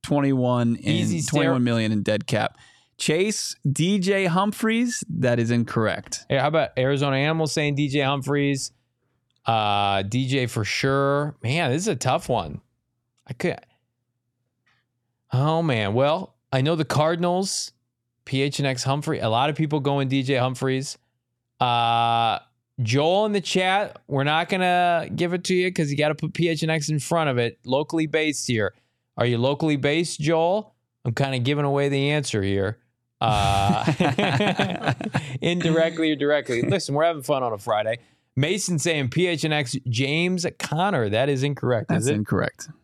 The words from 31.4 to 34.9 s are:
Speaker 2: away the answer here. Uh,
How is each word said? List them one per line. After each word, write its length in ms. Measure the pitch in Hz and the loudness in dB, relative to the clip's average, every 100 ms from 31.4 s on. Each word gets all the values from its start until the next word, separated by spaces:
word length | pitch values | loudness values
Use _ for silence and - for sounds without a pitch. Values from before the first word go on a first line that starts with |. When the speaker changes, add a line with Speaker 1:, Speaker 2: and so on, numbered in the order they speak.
| 120 147 | 0 2
Speaker 2:
away 240 | 143 139 143 | 2 2 2
the 220 | 139 139 | 2 0
answer 320 | 151 135 110 | 0 -2 -2
here. 360 | 98 98 95 113 _ _ _ _ | 0 0 -2 -4 _ _ _ _
Uh, 1700 | 113 104 98 98 98 180 - - 170 139 - - 208 - 160 - - | 0 2 2 2 2 2 0 2 0 2 0 2 0 0 -2 -2 -4